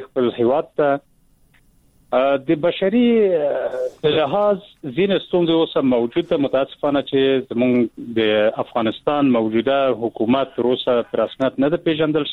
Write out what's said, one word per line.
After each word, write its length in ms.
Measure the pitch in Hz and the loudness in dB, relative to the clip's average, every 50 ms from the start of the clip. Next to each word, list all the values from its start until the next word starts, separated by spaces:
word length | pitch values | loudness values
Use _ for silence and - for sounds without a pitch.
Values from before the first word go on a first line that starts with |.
| 127 - | -2 -4
خپل 240 | - 135 123 117 - - | -2 -2 0 0 0 0
هیواد 340 | 117 117 131 156 160 - - | 0 2 2 0 -2 -4 -2
ته. 220 | - 151 143 139 143 _ _ _ _ _ _ _ _ _ _ _ _ _ _ _ _ _ _ _ _ _ - - | -2 0 0 0 -2 _ _ _ _ _ _ _ _ _ _ _ _ _ _ _ _ _ _ _ _ _ -2 0
آه، 240 | 123 131 139 139 135 131 | 2 2 2 0 0 0
د 100 | 147 165 151 | -2 -2 0
بشري، 760 | 147 175 160 - 190 190 202 247 240 240 233 226 208 190 180 | 0 -2 -2 0 -2 0 2 2 2 4 4 2 2 2 2
آه، 760 | 156 147 143 127 131 127 - 127 127 127 127 - - - 151 147 | 0 0 0 -2 -2 -4 -4 -4 -4 -6 -6 -6 -2 -2 0 2
لحاظ 420 | 156 151 135 160 202 208 208 202 180 - - - _ - | 2 0 0 0 0 2 0 0 -2 -4 -18 -20 _ -12
ځینې 320 | 143 120 151 190 202 190 165 - | -8 -2 -2 0 0 0 -2 -2
ستونزې 240 | - - 180 175 160 | -2 0 0 2 2
اوس 280 | 165 165 160 151 - | 2 2 0 0 0
هم 80 | 165 139 | 0 0
موجود 420 | 131 127 117 120 117 - 165 170 | 2 2 2 0 0 -2 -4 -2
ده، 100 | - 175 | -2 -2
متاسفانه، 640 | 151 139 127 - 131 135 - - - - 143 143 143 | -2 0 0 0 -2 -2 -2 -6 -6 -4 -2 0 -2
چې 420 | 135 - - 135 135 135 135 131 - - | -2 -2 0 0 2 2 2 0 -2 -4
زموږ 360 | 113 117 123 127 123 123 117 110 - - 135 123 117 | -2 -2 0 2 2 2 0 -2 -4 -10 -12 -6 -2
د 20 | 113 110 107 107 107 107 107 - - 113 | 0 2 2 2 2 2 0 0 -2 -8
افغانستان 640 | - - 123 110 113 110 - - 156 147 147 143 135 | -4 -4 -2 -2 -2 -4 -4 -2 -2 0 2 2 2
موجوده 480 | 120 117 110 110 110 113 113 135 135 139 135 131 120 107 | 2 2 2 0 0 0 0 2 0 2 2 0 0 -2
حکومت 500 | 117 110 - - 113 110 127 135 135 - - | -4 -6 -4 -2 0 0 2 0 0 -2 -4
تر 80 | - 117 | -2 0
اوسه 320 | 123 127 - - 131 123 120 110 - | 0 0 0 0 0 0 0 -2 -2
په 80 | - 113 | -2 -2
رسمیت 380 | 110 - - - 135 127 - - | -2 -2 -2 -4 -4 -2 0 0
نه 100 | 135 147 | 0 0
ده 80 | 165 | 0
پېژندل 500 | 170 - 170 156 151 160 151 151 156 143 - | -2 -2 -2 -2 0 -2 0 0 -2 -4 -2